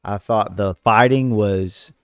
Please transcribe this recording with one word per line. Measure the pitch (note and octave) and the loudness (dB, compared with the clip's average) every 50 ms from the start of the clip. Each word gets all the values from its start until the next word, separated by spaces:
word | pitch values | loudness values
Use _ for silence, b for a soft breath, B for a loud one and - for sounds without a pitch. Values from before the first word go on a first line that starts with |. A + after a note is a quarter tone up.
| _ | _
I | F#2+ G2+ G2+ | -8 -8 -8
thought | _ - A#2 A2 G2+ - F#2 | _ -2 -2 -2 -2 -4 -4
the | G2 G2+ F#2+ F#2 | -4 -4 -4 -4
fighting | _ _ A#2 A2 A2 B2 B2+ C3 C3+ C3 B2+ A2+ | _ _ 2 4 4 4 4 4 0 0 0 0
was | G#2+ G#2 G2+ G2 F#2+ F#2+ F#2 - - - - - _ | 0 0 0 0 -2 -4 -6 -8 -14 -16 -18 -20 _